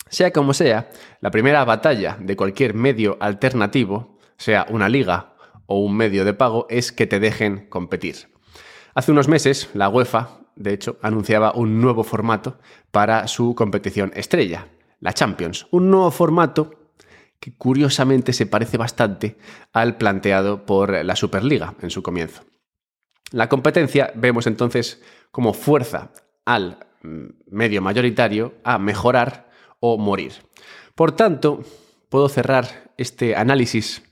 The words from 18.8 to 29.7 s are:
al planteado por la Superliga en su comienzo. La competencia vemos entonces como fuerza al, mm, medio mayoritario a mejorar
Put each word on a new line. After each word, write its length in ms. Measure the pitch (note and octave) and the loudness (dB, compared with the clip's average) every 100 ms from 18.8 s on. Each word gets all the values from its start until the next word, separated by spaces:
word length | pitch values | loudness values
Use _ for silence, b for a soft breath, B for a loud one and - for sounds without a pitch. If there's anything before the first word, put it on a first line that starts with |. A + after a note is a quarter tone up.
| A#2 - A2+ F#2+ G#2+ - B B B | -4 0 -2 0 -6 -8 B B B
al 240 | A#2 A#2 A#2 | 0 0 0
planteado 720 | G#2+ G2 G2+ F#2+ G2 G2+ - | 0 0 2 2 2 -2 0
por 380 | G2 G2 F#2+ | 2 2 0
la 120 | E2+ F#2 | -2 -2
Superliga 580 | G2+ G2 B2 C#3 E2 - | -2 -2 0 0 -4 -10
en 80 | F2 | -10
su 140 | - | -8
comienzo. 420 | F2+ F2 D#2+ - - _ _ _ _ _ _ _ - | -6 -6 -6 -10 -20 _ _ _ _ _ _ _ -10
La 180 | A#2+ A#2 | -4 0
competencia 640 | C3+ D#3+ F#3+ C#3+ C#3 C3 | 0 2 2 2 2 0
vemos 320 | A2+ B2 A#2 A#2 | 0 0 0 0
entonces 560 | G#2+ A#2+ A#2+ A2+ - b b b | -2 -2 -2 -4 -8 b b b
como 240 | - A#2 | -2 -2
fuerza 580 | - - D3 B2 D#2 - _ _ _ | 0 2 2 2 -8 -12 _ _ _
al, 420 | - A#2 F2+ - - _ | -2 -2 -2 -10 -20 _
mm, 220 | D#2 D#2+ - - _ | -16 -14 -16 -20 _
medio 300 | G2 A2+ G#2 | -4 -2 0
mayoritario 760 | F#2+ G#2 B2 A2+ A2+ G#2 A#2 - | -2 0 0 0 0 0 -4 -6
a 160 | A#2+ A#2 | -4 -2
mejorar 720 | G2+ G2+ A2+ B2+ B2 - - b b | 0 0 2 2 0 -4 -18 b b